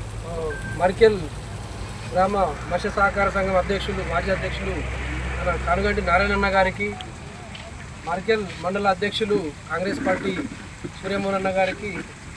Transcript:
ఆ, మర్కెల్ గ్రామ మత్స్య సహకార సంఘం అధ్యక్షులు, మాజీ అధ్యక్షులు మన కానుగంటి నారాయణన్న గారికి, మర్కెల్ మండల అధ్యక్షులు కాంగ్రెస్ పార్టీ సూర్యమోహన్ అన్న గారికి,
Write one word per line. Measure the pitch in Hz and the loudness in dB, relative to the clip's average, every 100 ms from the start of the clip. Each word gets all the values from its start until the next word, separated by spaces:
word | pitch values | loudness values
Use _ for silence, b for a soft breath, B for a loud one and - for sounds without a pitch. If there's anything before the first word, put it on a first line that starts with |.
| - - - | -8 -8 -6
ఆ, | 170 160 165 - 165 | -4 -4 -4 -4 0
మర్కెల్ | 180 180 220 202 151 - - - - - - - - | 2 6 6 6 0 -8 -8 -10 -10 -10 -10 -10 -2
గ్రామ | 170 190 202 | 2 4 4
మత్స్య | 175 - - 175 208 | 2 0 -2 -2 -2
సహకార | - 196 202 196 | 2 2 4 2
సంఘం | 196 190 185 | 2 2 4
అధ్యక్షులు, | 175 196 208 190 180 | 2 0 0 -2 -2
మాజీ | 175 185 | 0 0
అధ్యక్షులు | 185 185 - 196 175 - - - - - - | 0 0 -4 -4 -4 -4 -4 -4 -4 -4 -2
మన | - - - | 0 0 2
కానుగంటి | 180 208 208 | 2 4 2
నారాయణన్న | 180 175 202 202 196 | 4 4 4 4 4
గారికి, | 196 190 190 208 202 - - - - - - - - - - 156 | 6 4 2 -4 -4 -10 -12 -14 -14 -12 -12 -12 -12 -12 -10 -4
మర్కెల్ | 175 190 220 190 - | -2 2 2 0 -4
మండల | 170 202 202 | -2 2 4
అధ్యక్షులు | 185 202 - 208 202 160 - - | 4 2 0 2 2 0 -6 -6
కాంగ్రెస్ | 165 185 - 190 | -2 -2 0 0
పార్టీ | 185 196 185 - - - - - | 2 0 -2 -4 -8 -12 -12 -12
సూర్యమోహన్ | - 185 196 196 196 | -8 -4 -2 0 0
అన్న | 190 | 2
గారికి, | 190 190 190 208 165 - - - | 2 2 0 -6 -6 -10 -12 -14